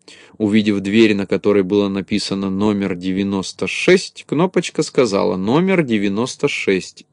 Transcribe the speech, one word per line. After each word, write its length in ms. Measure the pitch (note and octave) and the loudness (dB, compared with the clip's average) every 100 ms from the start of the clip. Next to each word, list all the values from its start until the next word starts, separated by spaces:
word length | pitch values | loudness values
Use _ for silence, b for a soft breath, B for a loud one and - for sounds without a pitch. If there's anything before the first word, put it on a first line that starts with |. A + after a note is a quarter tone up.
| B B B B | B B B B
Увидев 440 | G#2+ A2 G#2+ G2+ | 0 2 2 0
дверь, 340 | G2 A2 A2 | 0 4 4
на 120 | G2+ G2 | 4 -2
которой 360 | F#2+ G#2+ G#2 | -2 2 2
было 260 | F#2 G#2 G2+ | 2 0 0
написано 640 | G2 F#2 G#2 - G2 G2 | -2 -4 -4 -4 -4 -4
номер 460 | F#2+ G#2+ G2+ G2 F2+ | -2 0 0 -2 -4
девяносто 720 | F#2 F#2 G2 G2 F2+ - F#2 | -4 -2 -2 -2 -6 -6 -6
шесть, 580 | - - F#3+ - - - | -2 2 2 2 -12 -6
Кнопочка 540 | C#3 F#3 F#3 - - | -2 0 -2 -4 -4
сказала: 540 | D#3 - A#2+ G2 F#2+ F#2 | -2 0 0 0 0 -2
«Номер 480 | G2 C#3+ F#3+ F#3 | 0 0 2 0
девяносто 640 | C#3 A2 G2+ G2+ B2 - C#3+ | 0 -2 -2 -2 -4 -4 -4
шесть, 580 | - - F#2 - - - | -2 0 -2 -2 -14 -16